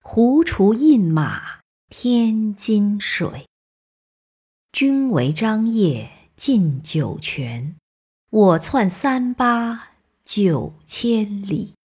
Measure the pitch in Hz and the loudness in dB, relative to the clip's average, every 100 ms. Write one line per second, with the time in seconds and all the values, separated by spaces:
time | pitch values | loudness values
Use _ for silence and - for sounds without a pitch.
0 | - - 233 285 330 - 196 226 311 269 | -4 2 4 4 2 2 2 4 4 4
1 | 175 160 151 - - - _ _ _ - | 4 2 0 -6 -12 -18 _ _ _ -8
2 | 247 240 226 220 214 202 - 214 208 208 | 0 2 2 0 -2 -6 0 2 2 -2
3 | - - 175 131 - _ _ _ _ _ | -4 -4 -6 -8 -18 _ _ _ _ _
4 | _ _ _ _ _ _ _ - 277 269 | _ _ _ _ _ _ _ -2 0 0
5 | 269 175 123 156 220 214 226 226 190 120 | 0 0 0 -2 -2 0 0 2 0 0
6 | 107 - _ _ - 247 170 131 - 160 | -8 -18 _ _ 0 2 2 -2 -4 -4
7 | 120 - - - 123 117 135 - _ _ | -4 -6 -8 -8 -8 -8 -10 -12 _ _
8 | _ _ _ 214 196 165 - 277 196 180 | _ _ _ 4 6 4 0 0 0 0
9 | 285 262 247 247 247 240 233 233 - _ | -2 -2 -2 0 0 0 -2 -8 -14 _
10 | _ _ - - 196 147 - - _ - | _ _ -8 0 2 2 -4 -12 _ -6
11 | 233 226 208 202 196 165 - _ | 0 0 -2 -6 -6 -6 -6 _